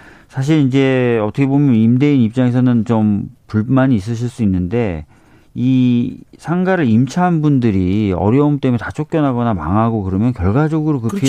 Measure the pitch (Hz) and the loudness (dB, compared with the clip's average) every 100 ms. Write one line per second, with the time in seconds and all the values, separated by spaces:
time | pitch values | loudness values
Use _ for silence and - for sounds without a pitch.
0 | - - - - 135 160 135 135 135 131 | -20 -20 -14 -8 0 2 2 2 2 2
1 | 123 117 107 120 135 139 143 113 113 123 | 0 0 -2 -2 0 2 2 4 4 4
2 | 147 139 113 127 123 123 127 120 104 113 | 2 2 2 0 0 2 2 0 0 0
3 | 107 101 - - _ 107 113 131 131 117 | 0 0 -4 -14 _ -4 0 0 2 0
4 | 98 117 120 - 107 92 90 117 110 80 | -2 -6 -8 -4 -2 0 -2 -2 -4 -6
5 | 76 - _ _ _ - 123 131 127 120 | -10 -20 _ _ _ -4 0 2 2 0
6 | 123 - - - - 175 185 185 131 110 | -2 -8 -20 -18 -6 -2 0 0 2 2
7 | 131 - 180 165 151 139 120 95 90 101 | 2 0 0 2 2 2 0 0 0 0
8 | 104 87 95 131 147 143 135 120 - - | -2 0 0 2 2 0 -2 -2 -4 -8
9 | 151 165 143 120 120 98 76 101 113 113 | -6 -2 -2 -2 -2 -4 -2 0 0 -2
10 | 95 95 120 123 90 113 156 160 151 143 | -2 -2 -2 0 0 0 0 -2 -2 -2
11 | 113 196 | -4 -2